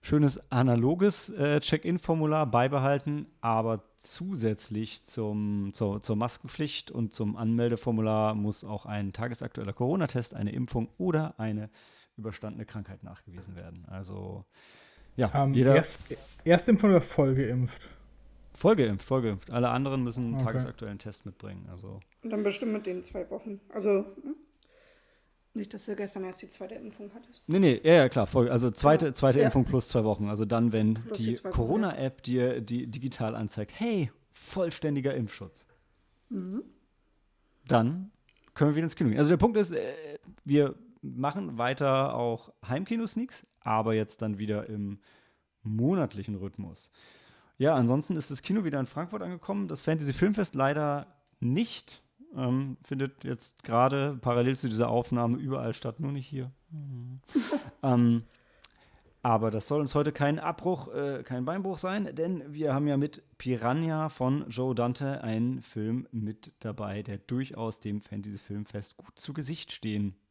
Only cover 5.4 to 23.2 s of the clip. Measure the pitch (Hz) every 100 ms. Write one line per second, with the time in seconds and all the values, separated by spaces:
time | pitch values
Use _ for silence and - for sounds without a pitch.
5.4 | 104 104 98 - 107 101 - 104 120 -
6.4 | - - 151 - - - 110 - 104 107
7.4 | 113 117 120 117 - 110 110 110 107 107
8.4 | 104 104 87 104 - 104 101 - 120 117
9.4 | - - 101 - 123 185 151 127 120 -
10.4 | 104 127 123 127 113 _ 185 160 156 -
11.4 | 110 107 107 - - - - - 110 101
12.4 | 107 98 107 110 98 95 92 92 - 90
13.4 | 92 90 87 85 87 95 95 98 95 98
14.4 | - _ - - - - - - 117 143
15.4 | 139 135 131 139 160 - - 123 - -
16.4 | - 170 208 214 208 180 - - 139 131
17.4 | 123 127 123 - - - - - - -
18.4 | - - 185 214 120 98 - 135 117 98
19.4 | - 120 123 120 139 135 123 117 120 131
20.4 | 123 123 127 117 107 101 110 101 101 95
21.4 | 101 92 95 90 - 101 - _ 233 214
22.4 | 202 196 233 214 208 180 - 202